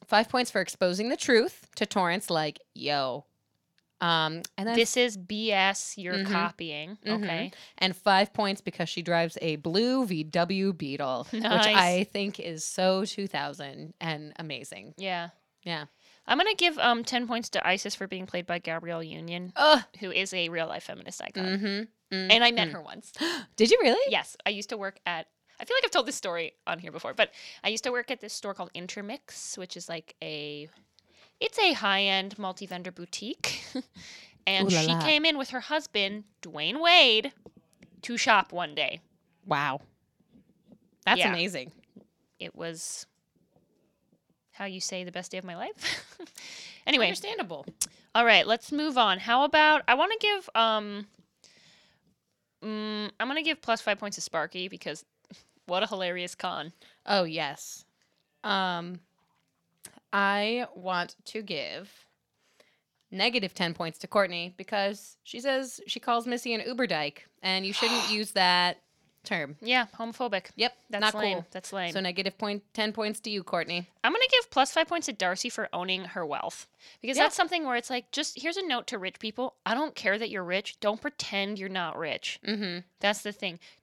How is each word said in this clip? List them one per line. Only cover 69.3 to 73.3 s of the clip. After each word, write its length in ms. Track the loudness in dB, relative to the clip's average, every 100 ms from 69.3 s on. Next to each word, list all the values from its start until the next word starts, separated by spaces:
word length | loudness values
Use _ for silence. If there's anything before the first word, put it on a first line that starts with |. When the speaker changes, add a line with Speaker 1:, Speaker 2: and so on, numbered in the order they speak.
| -4 -4 -8
Speaker 2:
Yeah, 260 | 2 2 2 -6
homophobic. 540 | -10 -6 -2 -2 -6 -2
Speaker 1:
Yep, 180 | -2 -2 _
Speaker 2:
That's 100 | -2
Speaker 1:
not 140 | 0
Speaker 2:
lame. 200 | 0 0 -2
Speaker 1:
cool. 100 | -6
Speaker 2:
That's 200 | -12 -8
lame. 200 | -6 -4
Speaker 1:
So 80 | -2
negative 360 | -2 -2 -4 -2
point, 280 | -4 -4 -8
ten 180 | -4 -2
points 280 | -2 -4 -4
to 100 | -6